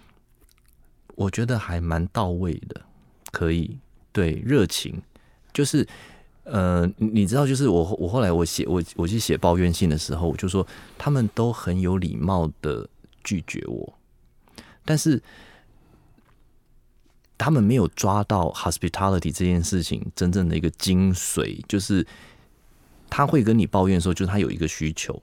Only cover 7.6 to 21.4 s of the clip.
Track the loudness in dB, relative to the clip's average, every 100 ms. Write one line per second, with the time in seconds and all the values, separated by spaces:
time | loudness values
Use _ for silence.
7.6 | 2 2 2 -2 -2 0 2 2 0 -2
8.6 | -2 -2 -2 -4 -2 -2 -2 0 2 4
9.6 | 2 2 2 0 -2 -4 -2 -2 -2 -2
10.6 | -4 -8 -20 -8 -2 0 0 0 -2 -2
11.6 | -2 0 0 0 -2 -2 0 0 0 -2
12.6 | -6 -6 -8 _ -20 _ -6 -6 -6 -10
13.6 | -8 -10 -10 -16 _ _ _ _ _ -20
14.6 | -20 -10 -2 0 2 0 -2 -18 -20 -20
15.6 | _ -20 _ -20 _ _ _ _ _ _
16.6 | _ _ _ _ _ _ _ -4 2 4
17.6 | 4 4 2 0 0 2 2 0 0 -2
18.6 | -4 -2 -4 -2 0 0 0 0 2 2
19.6 | 0 -2 -2 -4 -6 -2 0 2 2 0
20.6 | -2 -2 0 4 4 2 -2 -2